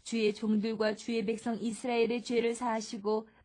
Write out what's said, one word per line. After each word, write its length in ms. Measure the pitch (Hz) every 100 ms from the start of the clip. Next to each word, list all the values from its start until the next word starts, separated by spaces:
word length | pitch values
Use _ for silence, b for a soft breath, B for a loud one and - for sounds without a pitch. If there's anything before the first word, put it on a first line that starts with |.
주의 320 | - 226 208
종들과 640 | 208 214 214 226 220 214 202
주의 280 | - 226
백성 320 | 214 220 240 226
이스라엘의 600 | 233 208 254 233 226 240
죄를 340 | 214 240 233 233
사하시고 720 | 247 220 214 226 202 220 220 B